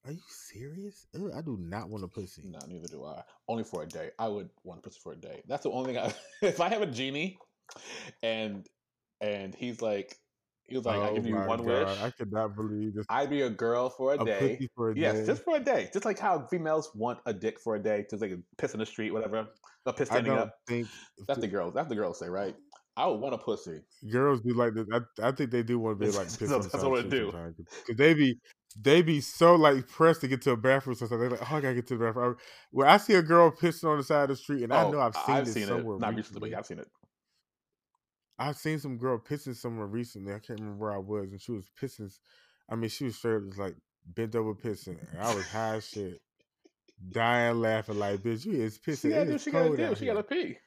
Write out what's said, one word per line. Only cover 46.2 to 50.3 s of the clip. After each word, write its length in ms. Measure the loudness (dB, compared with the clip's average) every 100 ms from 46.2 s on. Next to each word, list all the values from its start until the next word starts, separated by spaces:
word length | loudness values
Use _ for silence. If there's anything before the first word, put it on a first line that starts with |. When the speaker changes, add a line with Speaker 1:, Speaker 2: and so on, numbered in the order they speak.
| _ _ _ _ _ _ _ _ -8
Speaker 1:
dying 480 | 0 2 4 4 2
laughing 380 | 2 0 -2 -2
like, 220 | -2 -2
"Bitch, 220 | -2 -4 -2
you 80 |
is 260 | -2 -2 -4
Speaker 2:
She 0 |
Speaker 1:
pissing. 300 | -6 -2 0
Speaker 2:
gotta 140 | 2
Speaker 1:
It 20 | 2
Speaker 2:
do 40 |
Speaker 1:
is 40 |
Speaker 2:
what 80 | 0
she 100 | -2
gotta 180 | 2 2
Speaker 1:
cold 0 |
Speaker 2:
do. 120 | 2
Speaker 1:
out 140 | 0 -2
Speaker 2:
She 100 | 0
gotta 100 | -2
Speaker 1:
here." 80 |
Speaker 2:
pee. 340 | -2